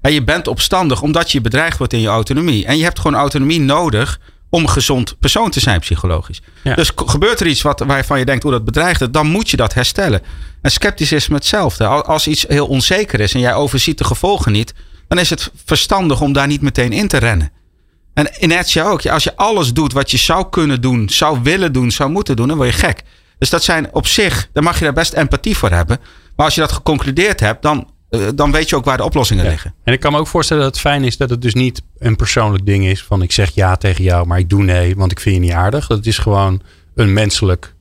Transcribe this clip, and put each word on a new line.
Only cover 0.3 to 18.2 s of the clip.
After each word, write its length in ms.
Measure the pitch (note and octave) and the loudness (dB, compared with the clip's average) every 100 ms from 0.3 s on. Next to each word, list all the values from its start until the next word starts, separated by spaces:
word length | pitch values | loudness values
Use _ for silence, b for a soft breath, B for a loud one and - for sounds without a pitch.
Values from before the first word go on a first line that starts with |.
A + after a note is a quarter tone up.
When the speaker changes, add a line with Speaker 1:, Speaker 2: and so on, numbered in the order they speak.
| E3 - | -2 -2
Speaker 1:
opstandig 540 | - - F#3+ F3 E3 | -4 0 2 2 0
omdat 300 | D3 D#3+ E3+ | 0 0 0
je 80 | C#3+ | -2
bedreigd 380 | A2+ C3 E3 - | 0 0 -2 -2
wordt 140 | B2 | -2
in 80 | A#2 | 0
je 60 | A2 | 0
autonomie. 580 | A2 G#2+ C3+ E3+ A2+ G2+ | 0 0 0 0 0 0
En 100 | D3 | 0
je 40 | |
hebt 140 | E3+ E3 | 0 0
gewoon 200 | D#3+ C#3 | -2 0
autonomie 400 | C#3+ C#3 C3+ E3 | 0 0 0 2
nodig 600 | C#3 D3 F3 G#2 - - b b b | 2 2 2 0 -2 -6 b b b
om 120 | E3+ | 0
een 60 | D#3 | 2
gezond 480 | D3+ B2+ C3+ A2+ - | 2 2 0 -2 -2
persoon 320 | C#3 - A3+ | 0 2 0
te 100 | - | 0
zijn 200 | - F#2 | 0 0
psychologisch. 600 | - F2+ F2+ D#2+ - E2+ b b | 0 -2 0 -2 -4 -14 b b
Speaker 2:
Ja. 120 | - | -4
Speaker 1:
Dus 200 | C3 D#3+ | 0 -2
k-, 80 | - - | -2 -2
gebeurt 300 | D3 G3+ A#3 | 0 2 2
er 60 | E3+ | 0
iets 160 | C#4 | 0
wat, 180 | D3 C#3 D3 | 0 -2 -2
waarvan 320 | C#3 C3 C#3+ | -2 0 0
je 60 | |
denkt, 200 | B2+ C3 | 0 0
"Oeh, 80 | D3 | 0
dat 100 | B2 | -2
bedreigt 360 | A2 A#2+ E3+ E3+ | -2 0 0 0
het", 120 | B2 | 0
dan 140 | C#3 D3+ | 0 2
moet 240 | F3 A3+ | 0 0
je 60 | - | 0
dat 180 | A2+ | 0
herstellen. 460 | - B2 - G3 G2+ B B B B | 0 -2 0 0 0 B B B B
En 80 | - | -2
scepticisme 640 | - G#3 G3+ D3+ D3+ - | 0 -2 -2 -2 0 0
hetzelfde. 520 | D3 - G#3 E3+ - G#2 | -2 0 0 -2 0 0
Al-, 160 | C#3 | 0
als 220 | D3 D#3 D3+ | 0 -2 0
iets 180 | D3+ C3 | -2 0
heel 180 | C#3+ D3 | 0 2
onzeker 540 | C3+ - F#3 G#3 G#2+ | 0 2 0 0 0
is 140 | G#2 | 0
en 60 | C3+ | 2
jij 140 | B2 | 0
overziet 440 | A#2+ C#3+ C3 - D#3 | 2 0 0 -2 0
de 60 | |
gevolgen 480 | - A#2 F3+ G3+ - | -2 0 0 0 2
niet, 220 | G#2 A2+ - b b b | 0 -2 -8 b b b
dan 100 | - | -2
is 120 | F3+ | 0
het 200 | D#3 - - | -2 -6 -12
verstandig 560 | - D3+ - G3 F3 B2+ | -4 -2 0 0 2 0
om 120 | C#3+ | 0
daar 140 | C#3 C#3 | 0 0
niet 140 | D3 | 0
meteen 300 | C#3+ C3 B2 | -2 0 -2
in 160 | A2+ G#3 | 0 0
te 80 | F#3 | 0
rennen. 340 | A2+ G2+ D2 _ _ _ _ _ _ | 2 0 -2 _ _ _ _ _ _
En 140 | - | -2